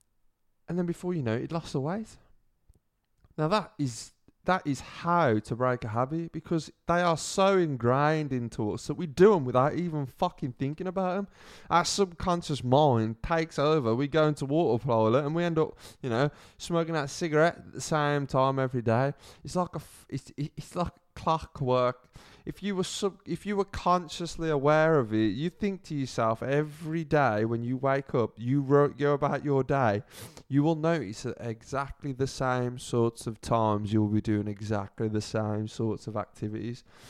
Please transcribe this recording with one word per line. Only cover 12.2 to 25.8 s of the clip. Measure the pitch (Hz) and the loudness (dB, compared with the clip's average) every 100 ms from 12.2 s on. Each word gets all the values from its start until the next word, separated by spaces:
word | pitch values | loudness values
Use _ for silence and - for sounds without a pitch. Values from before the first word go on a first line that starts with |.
| 190 175 - 135 | -2 -2 -2 -4
mind | 123 131 151 117 110 110 | 2 6 6 4 2 -4
takes | - 165 160 - | -2 -2 -2 0
over. | 143 156 117 | 2 2 2
We | 117 143 | 0 2
go | 156 156 | 2 2
into | 147 135 | 2 -2
autopilot | 151 156 113 135 113 110 127 | 0 2 2 2 4 6 4
and | 147 | 2
we | 165 | 0
end | 175 160 | 0 0
up, | 156 - - - | 0 -4 -20 -10
you | 131 | -4
know, | 117 143 - - _ | 0 0 -2 -20 _
smoking | - 170 165 | -4 -2 0
that | 160 139 | -4 -6
cigarette | - 175 147 165 - | -6 0 4 2 2
at | 90 | -14
the | 117 | -12
same | - 156 147 147 139 | -4 0 2 0 0
time | 135 135 135 | 2 2 2
every | 131 127 | -2 -2
day. | 113 113 139 - - - | 0 2 2 -4 -16 -18
It's | 131 180 | -8 -4
like | 175 | -4
a | 165 | -6
f-, | - - - | -14 -20 -12
it's, | 135 - - | -12 -12 -8
it, | 147 - | -8 -8
it's | - | -12
like | 175 170 - _ | -4 -4 -6 _
clockwork. | - - 160 - - 127 127 123 127 _ - - - | -8 -2 -2 -4 -6 0 2 2 -2 _ -20 -20 -18
If | - - | -14 -8
you | 196 | -6
were | 185 | -4
sub-, | 185 - 196 - | -4 -2 -4 -6
if | - 170 196 | -8 -8 -4
you | 202 | -2
were | |
consciously | 190 - 180 180 160 - 170 - 160 | -2 -2 0 0 0 -10 -10 -6 -2
aware | 147 139 156 156 156 | 0 4 4 6 4
of | 110 | 2
it, | 110 110 | 2 2
you | 101 170 | 0 -4
think | - 208 190 | -2 -4 -4